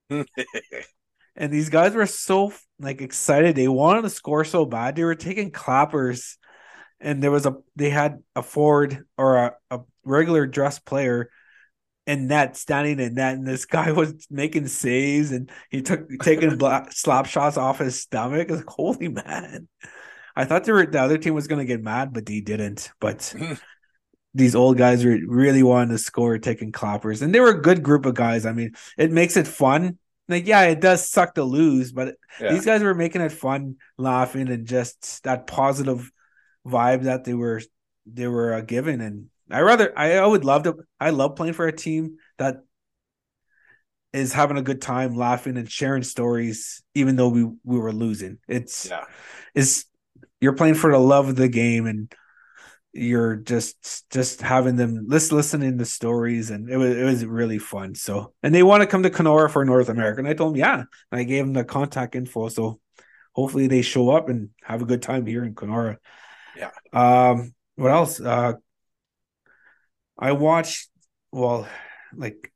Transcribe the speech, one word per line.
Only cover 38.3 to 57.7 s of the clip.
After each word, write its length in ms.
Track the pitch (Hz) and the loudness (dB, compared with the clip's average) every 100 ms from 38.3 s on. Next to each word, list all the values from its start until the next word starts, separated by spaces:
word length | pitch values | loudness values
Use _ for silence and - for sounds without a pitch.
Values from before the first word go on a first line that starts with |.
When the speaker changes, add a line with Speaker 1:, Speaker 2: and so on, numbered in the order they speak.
| 120 117 | -2 -2
Speaker 2:
uh, 80 | 113 | -2
given. 400 | 110 120 156 131 | -4 -4 -2 -4
And 280 | 110 104 - _ - | -6 -12 -18 _ -6
I 120 | 117 | 2
rather, 300 | 185 233 202 - | 4 6 2 0
I, 200 | 156 185 | 0 4
I 100 | 202 | 4
would 180 | 202 135 | 2 2
love 200 | 143 165 | 2 0
to, 100 | 160 - - | -6 -12 -4
I 100 | 151 | -2
love 260 | 143 135 139 | 0 -2 -2
playing 180 | 165 | -6
for 120 | 165 165 | -4 -4
a 100 | 156 | -4
team 420 | 165 160 160 - _ - | -6 -6 -6 -12 _ -6
that 240 | 135 135 _ _ _ _ _ _ _ _ _ _ _ _ _ _ _ | -6 -6 _ _ _ _ _ _ _ _ _ _ _ _ _ _ _
is 180 | 135 131 | -6 -2
having 260 | 147 147 143 | 0 0 0
a 40 | |
good 220 | 131 135 | -4 -6
time, 320 | - 127 131 117 | -6 -4 -4 -2
laughing 420 | 120 123 135 123 | -2 -2 -4 -10
and 100 | 113 | -10
sharing 340 | - 135 135 | -6 -4 -4
stories, 800 | 120 - 120 120 117 110 - - _ | -6 -4 -2 -2 -4 -8 -12 -16 _
even 220 | 143 135 131 | -2 2 4
though 140 | 123 | 4
we, 160 | 120 117 113 | 4 0 -2
we 160 | 120 123 | -4 -4
were 120 | 110 | -2
losing. 460 | 107 113 101 95 107 - | -4 -4 -4 -10 -14 -8
It's, 400 | 123 120 - - | -8 -8 -12 -10
Speaker 1:
Yeah. 180 | 80 - - - - - 143 | -12 -12 -18 -20 -20 -8 -2
Speaker 2:
it's, 300 | 135 - - _ _ _ _ - | 0 -2 -6 _ _ _ _ -2
you're 140 | 131 | 0
playing 220 | 135 160 156 | 4 4 4
for 160 | 160 | 4
the 80 | 135 | 6
love 300 | 131 139 135 | 6 4 2
of 80 | 131 | 2
the 120 | 131 | 2
game, 380 | 117 120 117 113 | 2 0 0 -2
and 260 | 107 107 _ _ _ _ _ - _ _ | -6 -10 _ _ _ _ _ -20 _ _
you're 440 | - 120 120 113 107 | -6 -2 0 0 -2
just, 760 | 110 120 - - - - - | -4 -4 -4 -12 -16 -16 -8
just 320 | 131 127 - | -4 -4 -4
having 340 | - 131 127 123 | 0 2 2 0
them 300 | 117 113 107 | 0 -2 0
lis-, 240 | 156 156 | 0 2
listening 460 | 151 147 151 135 123 | 0 0 0 -2 -2
to 80 | 120 | -4
stories, 640 | - 117 120 117 117 113 | -4 -2 -2 -2 -4 -6
and 200 | 104 117 | -10 -4
it 80 | 131 | 0
was, 200 | 127 120 | 2 2
it 60 | |
was 200 | 131 123 | 2 0
really 360 | 113 113 117 107 | -2 -2 -2 -4
fun. 340 | - | -8